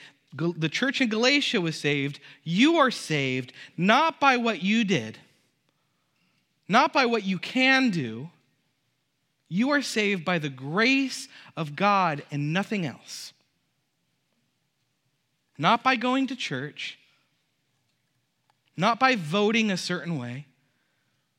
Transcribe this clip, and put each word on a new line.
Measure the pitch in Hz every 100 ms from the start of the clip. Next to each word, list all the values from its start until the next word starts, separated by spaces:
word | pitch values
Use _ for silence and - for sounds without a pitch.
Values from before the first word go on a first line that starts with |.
| - _ _ 135
Gal-, | 170 170
the | 156
church | - 262 247
in | 254
Galatia | 214 247 285 277 233
was | 170 156
saved. | 147 143 139 143 - - 160
You | 175 285 339
are | 262
saved | - - 151 135 127 127 - - -
not | 185 240 330 311
by | 277 247
what | 233 190
you | 190 220 208
did, | 165 110 - - _ _ _ _ _ _ _ _ _ _ _ _ _ -
not | 214 311
by | 311 247
what | 233 190
you | 185
can | - 254 262 262 262
do. | 175 123 110 160 - _ _ _ _ _ _ _ _ _ _ -
You | 175 254
are | 285
saved | - 220 202 196
by | 151 175
the | 147
grace | 131 135 175 233 269 262 - - - - -
of | 156 143
God | 196 202 175 143 -
and | 147 147
nothing | 175 202 208 156
else. | 104 - - - - _ _ _ _ _ _ _ _ _ _ _ _ _ _ _ _ _ _ _ _ _ -
Not | 165 233
by | 262 262
going | 254 262 262
to | 262
church, | - 127 143 - - - _ _ _ _ _ _ _ _ _ _ _ _ _ _ _ _ _ -
not | 196 220
by | 262 247
voting | 151 202 208 226 220
a | 180
certain | - 175 151 156
way, | 120 127 147 _ _ _ _ _ _ _ _